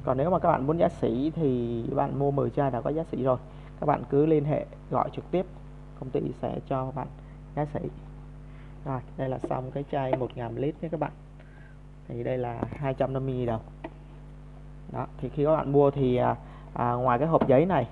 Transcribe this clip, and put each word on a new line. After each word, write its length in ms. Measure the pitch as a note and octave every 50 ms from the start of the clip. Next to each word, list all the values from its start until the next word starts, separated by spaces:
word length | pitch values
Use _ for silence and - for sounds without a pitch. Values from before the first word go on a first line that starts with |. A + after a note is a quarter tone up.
| -
Còn 140 | C#3 B2+
nếu 120 | C3 C#3+ E3+
mà 100 | F#3+ F3+
các 100 | - E3+
bạn 180 | D#3 - B2+
muốn 100 | C#3 D#3+
giá 120 | E3+ F3 F3+
sỉ 420 | - - - A#2+ A2+ B2 C#3 D#3+ D#3+
thì 480 | E3 E3 C#3 B2+ B2 A#2+ A#2 A#2 A#2 A#2 B2+ -
bạn 240 | C#3 C#3 C#3 C3+ C3+
mua 120 | C#3 C#3+
mười 180 | C#3 C#3 B2+ A#2+
chai 220 | A#2+ - C#3+ C3+
đã 100 | B2+ A#2
có 80 | A#2 C#3
giá 140 | D3 D#3 E3
sỉ 200 | - - - B2
rồi. 140 | C3 B2+ B2 - - - - - - - -
Các 60 | -
bạn 180 | C#3+ C#3+ C#3 B2+ -
cứ 160 | - C#3 D3+
liên 200 | D#3+ D#3+ D3+ C#3+
hệ 200 | D3+ D3 - - - - - - -
gọi 180 | - B2+ - -
trực 220 | - - - -
tiếp, 140 | - F3 - - - - - - - - - - - -
công 100 | C3+ C3
ty 120 | B2+ C#3+ - C#3+ C3 -
sẽ 180 | - - - - -
cho 240 | - C#3 C3 C3 C3 C3+
bạn 120 | C#3+ - - - - - - - - - - -
giá 100 | C#3+ D3
sỉ. 140 | D3 - - - - - - - - - - - - - - - - - - - - - - -
Rồi, 140 | C3+ C3+ B2+ B2 - -
đây 120 | - C3+ C3
là 100 | B2+ B2+
xong 320 | - - C3+ C3 B2+ C3
cái 140 | - C#3+ C#3+ -
chai 240 | - C#3+ C3+ C3 C3
một 140 | C3 B2+ A2+ -
ngàn 200 | C3 A#2+ A2+ A#2
mi-li-lít 200 | A#2 B2+ D3+ D#3+ -
nha 80 | - D#3+
các 80 | E3+ D#3
bạn. 120 | D3+ C#3+ - - - - - - - - - - - - - - - - - - -
Thì 160 | - C3+ A#2+ A#2+
đây 140 | B2 B2+
là 240 | B2+ B2 A#2+ A#2 A#2 - A#2+
hai 220 | - - C#3+ C3+ C3+
trăm 200 | - C3+ B2+ C3+
năm 120 | C3+ C3
mươi 100 | C3+ C3
nghìn 100 | B2 B2
đồng. 160 | A#2 A2+ A2 - - - - - - - - - - - - - - - - - - - - - - - - - - -
Đó, 140 | A#2+ B2+ - -
thì 120 | - - B2
khi 160 | - D3+ C#3+
các 100 | D3+ D#3
bạn 160 | D3+ - C3+
mua 200 | C#3 C#3+ C#3+ C#3
thì, 240 | C#3 C#3+ C3+ B2+ B2
à, 200 | B2 B2 A#2+ A#2+ - - - - - - - -
à, 200 | - A#2+ A#2+ A#2+
ngoài 260 | B2 B2+ B2+ B2 B2
cái 80 | C#3+
hộp 200 | E3 D#3+ C3+ -
giấy 180 | - B2+ C3 D#3+
này 220 | F#3+ F#3 C#3+ B2 A2+